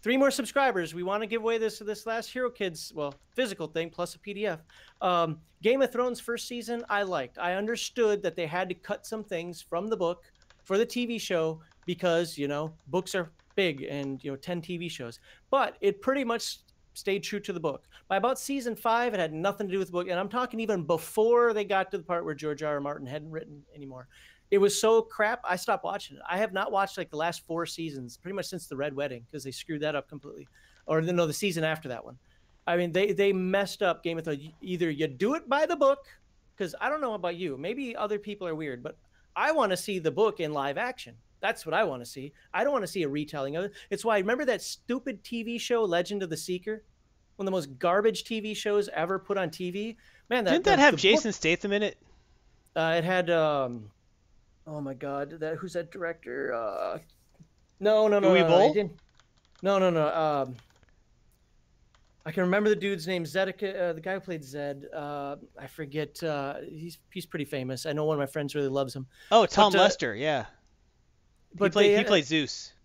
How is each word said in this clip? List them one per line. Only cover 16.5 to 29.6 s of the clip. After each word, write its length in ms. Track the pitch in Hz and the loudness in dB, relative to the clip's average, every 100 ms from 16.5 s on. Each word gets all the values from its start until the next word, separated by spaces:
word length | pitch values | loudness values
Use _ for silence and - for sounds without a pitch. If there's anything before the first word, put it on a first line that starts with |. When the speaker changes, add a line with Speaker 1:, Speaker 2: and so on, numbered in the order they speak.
| - _ _ _ | -10 _ _ _
Speaker 1:
stayed 300 | - - 196 | -10 -4 -2
true 160 | - 202 | -2 -8
to 120 | 202 | -6
the 80 | 180 | -4
book. 240 | 160 135 _ - _ | -4 -6 _ -20 _
By 80 | 190 | 0
about 220 | 220 262 | 0 -2
season 380 | - 277 240 214 | -4 -4 -4 -4
five, 360 | 240 226 240 | 2 2 2
it 80 | 208 | 0
had 120 | 160 | -2
nothing 340 | 156 185 202 202 | 0 -2 -2 -4
to 60 | |
do 60 | 190 | -2
with 100 | 185 | -2
the 40 | |
book. 160 | 175 180 | -4 -2
And 100 | 175 | -4
I'm 100 | 196 | -2
talking 320 | 226 247 226 | -2 -4 -4
even 240 | 220 202 | -2 -2
before 680 | 151 165 165 - 220 240 233 | 0 -2 0 2 4 6 4
they 120 | 214 | 2
got 260 | 202 196 190 | 0 0 0
to 80 | 196 | -4
the 60 | |
part 200 | 165 170 | -4 -4
where 100 | 170 | -4
George 280 | 147 151 147 | -6 -4 -4
R 120 | 151 | -2
R 60 | 147 | -2
Martin 260 | 143 151 135 | -4 -8 -8
hadn't 240 | 147 151 | -10 -10
written 340 | 156 160 147 139 | -12 -12 -18 -20
anymore. 340 | 147 139 127 127 - - _ _ | -18 -16 -16 -20 -20 -20 _ _
It 60 | 196 | 6
was 220 | 202 202 | 6 4
so 220 | 220 226 | 6 6
crap, 380 | 226 - 214 240 | 4 0 0 0
I 120 | 175 180 | -2 -4
stopped 280 | - 196 | 0 -2
watching 320 | 170 196 - 139 | -2 -6 -8 -16
it. 60 | - | -6
I 100 | 180 | -2
have 140 | 214 | 0
not 200 | 185 196 | 0 0
watched, 260 | 196 196 - | 0 0 -2
like, 100 | 165 | -8
the 80 | 151 | -2
last 300 | 165 165 - | -2 -4 -6
four 200 | 165 165 | -4 -4
seasons, 500 | - 165 139 123 - | -6 -8 -8 -12 -14
pretty 180 | 175 | -10
much 120 | 196 175 | -8 -6
since 200 | 180 - | -8 -10
The 100 | 135 | -6
Red 200 | 147 139 | -6 -4
Wedding, 280 | 143 123 117 | -6 -6 -12
'cause 140 | 151 | -12
they 80 | 135 | -12
screwed 300 | 127 | -12